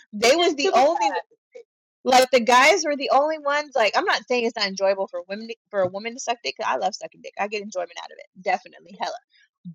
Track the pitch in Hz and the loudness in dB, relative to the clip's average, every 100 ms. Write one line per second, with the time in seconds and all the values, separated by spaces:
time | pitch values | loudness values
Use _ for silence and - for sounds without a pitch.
0 | _ 208 226 320 349 277 330 233 277 339 | _ 0 2 4 2 0 0 4 4 2
1 | - - - _ _ - - _ _ _ | -2 -4 -8 _ _ -20 -20 _ _ _
2 | 247 254 262 254 226 247 285 392 311 285 | 2 4 6 2 4 6 6 4 0 -2
3 | 269 254 302 311 285 294 302 262 208 226 | 2 2 2 -2 -2 -2 -2 0 0 0
4 | 381 254 226 247 233 233 202 190 190 196 | -2 -2 -2 -2 -2 -4 -6 -2 -2 0
5 | 190 175 180 202 226 233 _ 202 180 196 | -4 -8 -10 -12 -12 -16 _ -4 -4 -4
6 | 226 247 - 240 269 - 214 - 190 - | -10 -8 -8 -6 -8 -6 -4 -2 -4 -6
7 | 160 170 - - 208 208 202 180 175 165 | -12 -16 -16 -8 -8 -8 -8 -10 -10 -12
8 | 160 - - - 190 185 170 139 165 190 | -18 -18 -20 -8 -4 -4 -4 -20 -20 -10
9 | 175 - _ _ _ _ 180 | -10 -10 _ _ _ _ -10